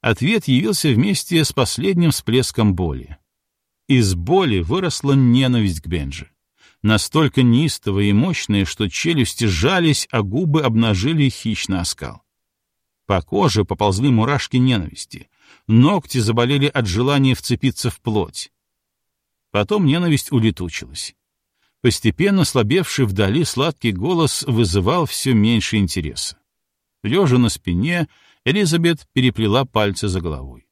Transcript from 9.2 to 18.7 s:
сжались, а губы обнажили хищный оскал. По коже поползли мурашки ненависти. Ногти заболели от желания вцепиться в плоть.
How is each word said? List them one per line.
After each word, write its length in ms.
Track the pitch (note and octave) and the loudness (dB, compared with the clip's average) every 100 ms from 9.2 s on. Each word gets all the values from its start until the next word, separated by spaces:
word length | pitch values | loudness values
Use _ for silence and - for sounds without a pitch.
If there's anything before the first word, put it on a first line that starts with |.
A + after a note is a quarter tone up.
| A#2+ - A2+ | -2 0 -2
сжались, 600 | D#2+ A#2+ F#3+ E3 C#3 - | 0 0 2 2 0 -2
а 120 | B2 | -4
губы 400 | G2+ A#2 F3+ D#3 | -2 -2 0 0
обнажили 680 | C3+ A2+ A2+ G2 A#2+ D#3+ C#3 | 2 2 2 0 0 0 0
хищный 500 | - A2+ G#2 - F#2+ | -2 -6 -6 -4 -4
оскал. 440 | E2+ - C2+ - _ _ _ _ _ _ _ _ - | -4 -8 -12 -16 _ _ _ _ _ _ _ _ -4
По 160 | G2 | -4
коже 440 | - - F3+ G2+ F#2+ | -2 0 2 2 -2
поползли 440 | F2 G#2 F#2+ C#3 | 0 0 2 2
мурашки 480 | A#2 A#2 C#3+ - C3 | 2 2 -2 -2 0
ненависти. 720 | B2+ A2+ D#2+ - - - - _ _ _ - | 2 0 -4 -12 -16 -18 -20 _ _ _ 2
Ногти 500 | A2+ C#3+ G3 - C3 | 4 4 2 -2 -4
заболели 480 | G#2+ A2+ B2 C#3 C#3+ | -2 0 0 0 0
от 220 | C#3 A2 | -2 -2
желания 480 | F#2 B2+ C#3+ C3+ B2 | -2 0 2 2 0
вцепиться 540 | - A#2+ C3+ - A#2+ | -2 -2 -2 -2 -6
в 80 | - | -6
плоть. 520 | - G#2+ - - - _ _ | -4 -2 -4 -10 -16 _ _